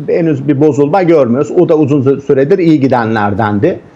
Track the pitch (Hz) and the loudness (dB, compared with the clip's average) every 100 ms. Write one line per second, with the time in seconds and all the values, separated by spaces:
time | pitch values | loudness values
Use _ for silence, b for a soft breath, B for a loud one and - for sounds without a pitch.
0 | 143 165 160 131 143 135 151 135 143 196 | -4 -2 0 -2 -2 0 0 0 0 0
1 | 170 156 117 127 151 180 156 156 135 147 | 2 2 2 0 0 0 2 2 2 0
2 | 127 135 - 135 143 190 165 151 131 123 | 0 -2 0 0 2 0 2 2 2 0
3 | 110 110 104 95 104 101 107 - - | -2 -2 -2 -2 -2 0 -2 -4 -14